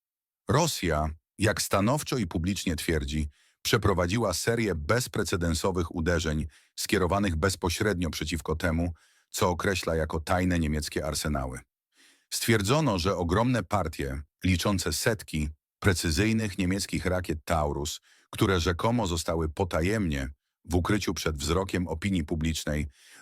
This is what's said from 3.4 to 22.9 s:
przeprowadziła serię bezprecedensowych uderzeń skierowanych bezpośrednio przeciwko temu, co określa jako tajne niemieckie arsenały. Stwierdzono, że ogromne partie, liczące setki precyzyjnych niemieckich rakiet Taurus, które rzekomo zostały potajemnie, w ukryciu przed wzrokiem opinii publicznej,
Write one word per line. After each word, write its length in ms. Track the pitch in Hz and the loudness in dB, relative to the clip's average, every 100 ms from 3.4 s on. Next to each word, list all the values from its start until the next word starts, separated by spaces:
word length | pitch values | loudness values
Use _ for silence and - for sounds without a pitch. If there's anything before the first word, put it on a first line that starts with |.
| _ _ | _ _
przeprowadziła 720 | - 120 104 90 87 107 110 | -2 2 2 2 2 0 0
serię 420 | 87 - 117 110 85 | 0 0 0 0 -2
bezprecedensowych 1200 | 73 117 - - 101 95 85 78 101 92 87 87 | 0 0 0 -4 -2 -2 0 0 0 0 -2 -2
uderzeń 520 | 82 85 80 76 71 - _ - | 0 0 0 -2 -4 -10 _ -10
skierowanych 600 | - 101 90 98 101 80 | -2 0 2 2 0 0
bezpośrednio 760 | 98 - 92 - 104 90 85 | 0 0 -2 0 0 0 -2
przeciwko 460 | - 80 82 - 80 | -4 -4 -4 -4 -2
temu, 380 | 87 80 87 82 _ _ _ | 0 0 0 -4 _ _ _
co 200 | - 95 | -2 0
określa 460 | 85 98 92 - 82 | 0 0 0 0 0
jako 240 | 78 82 | 0 -4
tajne 400 | 76 90 90 87 | 0 0 2 2
niemieckie 460 | 78 76 73 - 76 | 0 -2 -4 -4 -4
arsenały. 540 | 76 80 69 64 64 - _ _ _ - _ _ | -4 -2 -2 -4 -8 -14 _ _ _ -20 _ _
Stwierdzono, 680 | - - 113 98 143 147 98 | -2 2 2 4 2 4 2
że 180 | 87 90 | 2 0
ogromne 460 | 85 92 123 120 | 2 2 2 0
partie, 580 | 90 104 85 - 69 69 71 _ | 0 0 0 -4 -4 -6 -10 _
liczące 500 | 92 87 104 98 87 | 0 2 2 0 0
setki 560 | - - 113 - 78 73 - _ _ | 0 0 -2 -4 -4 -4 -6 _ _
precyzyjnych 800 | - 85 87 80 107 113 107 95 | 2 2 2 2 2 2 -2 -2
niemieckich 480 | 90 95 - - 90 | 0 0 -2 -4 -2
rakiet 340 | 90 87 80 - | -2 -2 -6 0
Taurus, 560 | 85 73 71 76 - - _ _ | 0 0 -2 -6 -8 -14 _ _
które 300 | - 107 95 | 0 2 4
rzekomo 480 | 85 87 113 120 101 | 2 2 2 2 0
zostały 420 | 85 - 82 80 | -2 0 0 0
potajemnie, 800 | - 92 82 87 110 92 69 65 69 _ _ - | -2 -2 2 2 2 0 -2 -4 -10 _ _ -2
w 100 | 85 | 0
ukryciu 380 | 80 104 - | 2 2 0
przed 240 | 85 82 73 | -2 -2 -2
wzrokiem 500 | 73 85 95 92 87 | 0 0 0 -2 -2
opinii 360 | 78 104 95 | -2 0 0
publicznej, 640 | 78 85 80 80 - 73 73 | 0 -2 -2 -2 -2 -2 -4